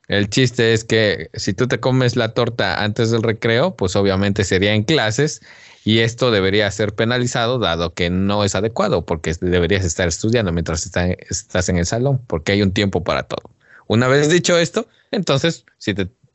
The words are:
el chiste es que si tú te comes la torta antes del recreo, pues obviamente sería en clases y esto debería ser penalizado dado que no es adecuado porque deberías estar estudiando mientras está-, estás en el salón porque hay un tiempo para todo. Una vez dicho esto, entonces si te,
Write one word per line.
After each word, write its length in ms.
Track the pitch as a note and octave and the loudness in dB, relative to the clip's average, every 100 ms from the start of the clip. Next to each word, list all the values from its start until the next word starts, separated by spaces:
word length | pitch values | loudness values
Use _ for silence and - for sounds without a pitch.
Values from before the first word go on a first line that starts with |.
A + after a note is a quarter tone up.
| - | -4
el 160 | G2 G2 | -2 0
chiste 440 | C3+ B2+ B2 A2+ | 2 0 2 2
es 100 | A2 | 2
que 460 | - A2+ G#2+ E2+ E2 | 2 2 2 0 -6
si 200 | - - | -8 -6
tú 140 | F#2+ B2+ | -2 -2
te 120 | B2+ | 0
comes 360 | C3 B2+ B2 A#2+ | 0 2 2 0
la 180 | A2+ | -2
torta 500 | B2 A#2 A#2 G2 - | 0 -2 -2 -2 -2
antes 260 | G#2+ G#2+ A2+ | -2 0 0
del 120 | A2+ | 0
recreo, 520 | A2+ G2+ A#2 A#2 F3+ - | 0 -2 0 2 0 -2
pues 200 | F#2+ G2+ | -2 2
obviamente 480 | G2 F#2+ G2+ G2 | 2 2 0 0
sería 300 | G2+ F#2 G2+ | 0 2 2
en 100 | G#2+ | 2
clases 580 | G#2+ D3+ G#2+ G#2+ D3+ - - - - - G#2+ | 2 0 0 0 -2 -4 -16 -20 -20 -8 0
y 140 | A2 | 2
esto 300 | A2+ A#2+ B2+ | 2 0 2
debería 380 | G#2 F#2+ G#2 G2+ | 2 2 2 0
ser 220 | F#2 G#2 | -2 -4
penalizado 640 | - A2+ B2 B2 C3 A2+ B2+ | -2 -2 0 -2 0 0 0
dado 340 | F#2+ E2+ E2+ | 0 0 -2
que 160 | - F2 | -2 -2
no 340 | F#2 G2 G#2 | 0 0 0
es 120 | G2+ G2 | 0 0
adecuado 500 | A2 A#2 G3+ G2+ - | -2 -2 0 0 -2
porque 280 | D#2+ D#2+ D#2 | -4 -4 -4
deberías 420 | F2+ F2+ E2+ G2 | 0 0 2 0
estar 240 | F2+ - F#2 | 0 -2 -2
estudiando 440 | - A2 A#2+ G2 | -2 0 0 0
mientras 340 | E2+ E2 D#2+ - | -2 -2 -4 -4
está-, 220 | - F2+ | -2 -2
estás 600 | - - - - F#2+ F2+ | -4 -8 -10 -4 -2 0
en 80 | F2+ | 0
el 80 | E2+ | -2
salón 360 | A#2 C3+ C3 - | -2 0 -2 -4
porque 240 | E2 - | -6 0
hay 80 | G2+ | 2
un 100 | G2 | 2
tiempo 300 | G2 G2+ F#2 | 2 0 0
para 200 | F#2 C#2 | -2 -4
todo. 260 | - - - _ _ - - | -4 -10 -12 _ _ -18 0
Una 200 | A2 B2+ | 2 4
vez 220 | C#3 D3 | 4 4
dicho 280 | F3 E3+ E3+ | 2 2 2
esto, 300 | E3 G#3+ - _ _ | 2 -2 -6 _ _
entonces 540 | G3+ E3 C#3 E3 D#3+ _ _ | -4 0 0 0 -4 _ _
si 160 | - | -6
te, 140 | F#2+ F#2 - _ | -4 -6 -8 _